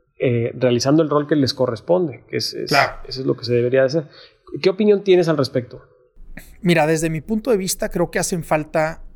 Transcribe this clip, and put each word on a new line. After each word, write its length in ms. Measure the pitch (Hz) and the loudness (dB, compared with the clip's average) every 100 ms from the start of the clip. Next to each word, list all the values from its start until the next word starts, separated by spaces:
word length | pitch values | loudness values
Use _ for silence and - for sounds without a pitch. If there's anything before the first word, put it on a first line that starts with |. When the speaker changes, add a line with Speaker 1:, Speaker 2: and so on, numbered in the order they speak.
| _ - | _ -4
Speaker 1:
eh, 320 | 139 120 120 123 | 0 0 -2 0
realizando 480 | 127 120 131 156 | 0 2 2 2
el 60 | 151 | 4
rol 180 | 147 147 | 0 2
que 80 | 156 | 0
les 180 | 127 | 0
corresponde, 680 | - 123 110 - 180 160 - - | 0 -2 -2 0 0 0 -6 -8
que 100 | 123 | -6
es, 140 | - | -6
es, 160 | - - | -6 -2
Speaker 2:
Claro. 260 | 143 147 - - | 0 0 -6 -14
Speaker 1:
eso 140 | 127 | -8
es 60 | 135 | -4
lo 100 | 127 | -4
que 80 | |
se 100 | 117 | -2
debería 260 | 120 120 131 | 0 2 2
de 60 | 131 | 2
hacer. 220 | 160 151 - - _ - 143 | -2 -6 -16 -20 _ -18 -2
¿Qué 100 | 190 | -2
opinión 340 | 185 208 202 | 2 2 4
tienes 240 | 190 180 165 | 4 4 4
al 80 | 147 | 2
respecto? 460 | 127 127 113 127 - _ _ - - - - - | 0 -2 -6 -14 -20 _ _ -20 -20 -18 -20 -4
Speaker 2:
Mira, 260 | 175 170 151 | 2 4 4
desde 220 | 160 165 | 2 0
mi 100 | 160 | -4
punto 320 | - 220 269 | -4 -2 0
de 60 | 202 | 0
vista, 320 | 190 - 214 | 0 -4 -4
creo 200 | 175 165 | -2 -2
que 80 | 196 | -2
hacen 240 | 165 175 | -2 -4
falta 640 | 143 156 147 165 156 - - | -2 -2 0 -2 -2 -4 -16